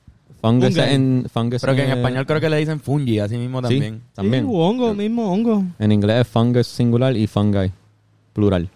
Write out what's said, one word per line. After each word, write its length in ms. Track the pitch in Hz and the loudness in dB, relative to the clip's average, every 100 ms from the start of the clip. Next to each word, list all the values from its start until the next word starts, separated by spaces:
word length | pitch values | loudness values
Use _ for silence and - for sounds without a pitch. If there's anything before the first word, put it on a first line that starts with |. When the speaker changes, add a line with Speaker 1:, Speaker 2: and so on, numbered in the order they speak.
| _ - _ - | _ -20 _ -4
Speaker 1:
Fungus 340 | 110 120 - 185 | 2 4 4 2
Speaker 2:
Fungi. 60 | 127 | 2
Speaker 1:
en, 320 | 139 131 127 123 | 2 2 0 -2
fungus 300 | - 117 120 | -4 -2 -2
Speaker 3:
Pero 120 | 131 131 | 0 0
que 80 | 120 | 0
en 60 | |
Speaker 1:
es 40 | 131 | 0
Speaker 3:
español 280 | 123 127 135 | -2 -2 -2
creo 160 | 156 | -2
que 80 | 160 | 0
le 80 | 156 | 0
dicen 220 | 151 156 | -2 -4
fungi, 400 | - 143 135 107 | -4 -2 0 0
así 180 | 104 120 | -2 -4
mismo 220 | 120 131 | -6 -4
Speaker 1:
Sí, 40 | 123 131 | -2 0
Speaker 3:
también. 260 | 123 110 - | -2 -8 -14
Speaker 1:
también. 320 | - 196 262 285 | -6 -2 0 0
Speaker 2:
Sí, 60 | |
hongo, 400 | 208 165 240 240 | 0 0 0 -2
mismo 380 | 202 208 233 220 | -2 -2 -2 -2
hongo. 320 | 180 233 214 185 175 | 0 0 0 -2 -2
Speaker 1:
En 120 | 107 | 0
inglés 280 | 104 104 117 | 2 2 2
es 60 | 123 | 0
fungus 400 | 117 117 123 117 | 0 2 2 -2
singular 480 | - 120 117 131 120 | -2 0 2 0 0
y 120 | 107 | -2
fungi 440 | - 104 101 95 - _ _ _ _ _ | 0 0 0 -2 -6 _ _ _ _ _
plural. 340 | - 104 92 85 | -2 2 2 -2